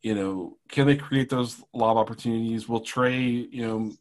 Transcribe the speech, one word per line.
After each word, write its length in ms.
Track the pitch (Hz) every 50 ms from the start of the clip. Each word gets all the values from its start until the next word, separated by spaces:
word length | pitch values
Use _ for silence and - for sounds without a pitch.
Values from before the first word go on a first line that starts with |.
| _
you 140 | 110 107
know, 420 | 101 98 95 95 95 90 - - _ _ _
can 200 | - - 143 139
they 80 | 143
create 340 | 143 143 - 135 135 135 131
those 320 | 139 127 123 117 - - - _ _
lob 240 | 123 117 110 113
opportunities? 720 | 113 107 - 113 110 - 120 113 113 113 113 113 113 110 -
Will 140 | 117 113 113
Trae, 680 | - - 127 127 123 127 127 127 123 120 120 120 - -
you 120 | 123 117
know 280 | 113 113 110 110 110 98 -